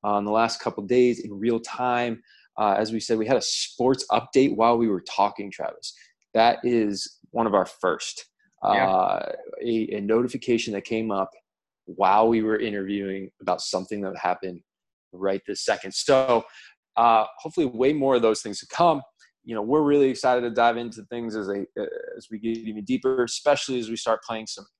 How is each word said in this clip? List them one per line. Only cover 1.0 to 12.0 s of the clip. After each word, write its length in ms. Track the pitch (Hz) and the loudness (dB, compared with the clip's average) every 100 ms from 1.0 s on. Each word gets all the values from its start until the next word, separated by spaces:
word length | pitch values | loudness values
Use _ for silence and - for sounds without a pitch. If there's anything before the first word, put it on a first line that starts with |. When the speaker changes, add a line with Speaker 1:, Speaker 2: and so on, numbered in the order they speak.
| 123 113 | 4 2
Speaker 1:
in 120 | 104 | -6
real 280 | 101 113 117 | -4 -2 -2
time. 640 | 117 - 127 120 120 113 _ _ _ - | -4 -6 -2 -2 -2 -6 _ _ _ -2
Uh, 180 | 107 101 | 0 2
as 140 | 107 | 0
we 80 | 113 | -4
said, 200 | - 113 | -2 -2
we 80 | 110 | 2
had 100 | 127 | 2
a 40 | |
sports 640 | - - - - 123 131 - | 0 -4 -6 0 2 2 0
update 440 | 120 123 135 139 104 | -2 2 4 4 4
while 220 | 113 117 | 4 4
we 80 | 117 | 2
were 140 | 92 | 0
talking, 500 | - - 101 - 101 | -4 0 0 0 -12
Travis. 420 | - - - - - _ _ _ | -8 -10 -10 -16 -16 _ _ _
That 240 | 110 117 120 | 4 4 4
is 560 | 123 120 107 98 - _ _ | 0 2 2 -2 -8 _ _
one 160 | 120 113 | 0 2
of 80 | |
our 140 | 98 92 | 2 2
first. 580 | - 92 76 - - - _ _ _ | -2 -2 -2 -6 -12 -18 _ _ _
Speaker 2:
Yeah. 280 | 98 101 95 | 0 2 2
Speaker 1:
Uh, 420 | 95 90 50 - - - - | 2 2 -2 -4 -10 -12 -8
a, 320 | 120 113 110 104 | -2 -2 -2 -4
a 60 | |
notification 720 | 101 110 123 123 - 117 117 | 0 0 0 -4 -2 -2 -2
that 100 | 101 | -8
came 280 | - 113 113 | -4 -4 -2
up 180 | 98 95 - _ _ _ _ - | -2 -4 -8 _ _ _ _ -18
while 420 | 87 | 0